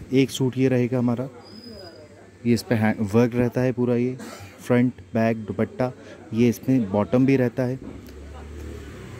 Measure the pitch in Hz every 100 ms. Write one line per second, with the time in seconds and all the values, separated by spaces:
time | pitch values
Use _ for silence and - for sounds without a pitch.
0 | - 131 127 - 131 127 131 127 120 127
1 | 123 120 135 - - - - - - -
2 | - - - - 117 113 - 113 107 -
3 | 101 113 120 120 120 127 127 123 123 120
4 | 123 131 - - - - - 123 123 -
5 | - 113 113 113 104 98 110 - 127 -
6 | - - - 113 120 110 131 131 98 104
7 | 98 123 135 135 120 - 123 131 - -
8 | - - - - - - - - - -
9 | -